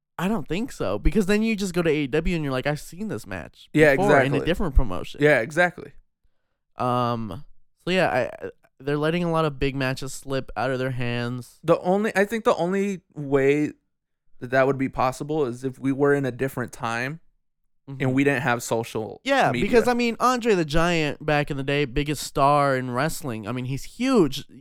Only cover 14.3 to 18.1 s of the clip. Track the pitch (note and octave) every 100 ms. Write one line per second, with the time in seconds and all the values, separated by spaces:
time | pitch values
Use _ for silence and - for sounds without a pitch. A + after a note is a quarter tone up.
14.3 | - B2 C3 C3 C3+ C3+ C3+ B2+ - D3
15.3 | D#3 B2+ B2 C3 B2+ C3+ C3+ C#3+ C#3+ C3
16.3 | B2 C3+ C3 A2+ - A2+ A#2 C3 E3 -
17.3 | _ _ _ _ _ - C3+ C3